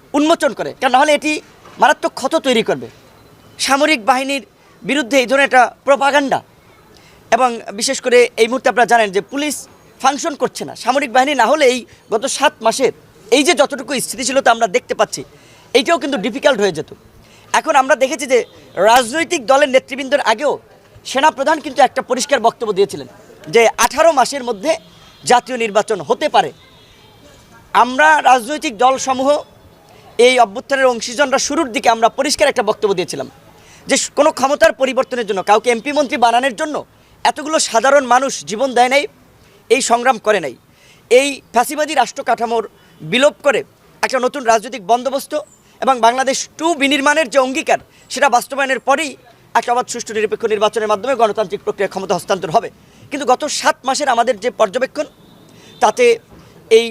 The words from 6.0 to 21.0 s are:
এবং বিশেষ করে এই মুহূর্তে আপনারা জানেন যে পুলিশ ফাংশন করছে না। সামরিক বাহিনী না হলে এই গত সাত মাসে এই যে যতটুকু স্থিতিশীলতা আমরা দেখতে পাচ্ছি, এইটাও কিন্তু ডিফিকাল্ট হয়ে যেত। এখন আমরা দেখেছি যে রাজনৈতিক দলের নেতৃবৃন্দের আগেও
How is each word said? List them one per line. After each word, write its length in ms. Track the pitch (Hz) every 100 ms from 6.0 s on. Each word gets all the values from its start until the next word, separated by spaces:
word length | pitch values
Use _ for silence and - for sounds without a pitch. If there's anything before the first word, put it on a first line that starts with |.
| 277 277 269 156 - _ _ _ _ - _ _ - 233
এবং 120 | 254 233 - 202
বিশেষ 180 | 247 262
করে 140 | 254 240 240 -
এই 60 | 226
মুহূর্তে 180 | 254 262
আপনারা 160 | 208 233
জানেন 160 | 233 214 190
যে 40 | -
পুলিশ 220 | 277 294 - - _ _ -
ফাংশন 320 | 269 285 330 277
করছে 200 | 247 - 139
না। 60 | -
সামরিক 260 | 220 262 285 247
বাহিনী 180 | 269 269
না 60 | 226
হলে 140 | 311 262
এই 60 | 254 - _ -
গত 120 | 220 254 -
সাত 160 | 214 - 226
মাসে 200 | - 233 - - - - 262
এই 60 | 294
যে 40 | 285
যতটুকু 300 | 269 269 233 269 -
স্থিতিশীলতা 420 | 214 262 269 262
আমরা 120 | 226 226 233
দেখতে 180 | - -
পাচ্ছি, 220 | 208 - - - - - - 247
এইটাও 200 | 262 339
কিন্তু 140 | 302 262 214
ডিফিকাল্ট 340 | 220 294 240
হয়ে 120 | 202 156
যেত। 140 | 139 - _ - - _ _ 214
এখন 160 | 277 294
আমরা 120 | 262 294
দেখেছি 240 | 254 277 254
যে 60 | 247 - - - - 202
রাজনৈতিক 500 | 240 226 311 330 339 214
দলের 200 | 269 294
নেতৃবৃন্দের 480 | 254 - 262 269 277 -
আগেও 200 | 220 285 156 - _ _ -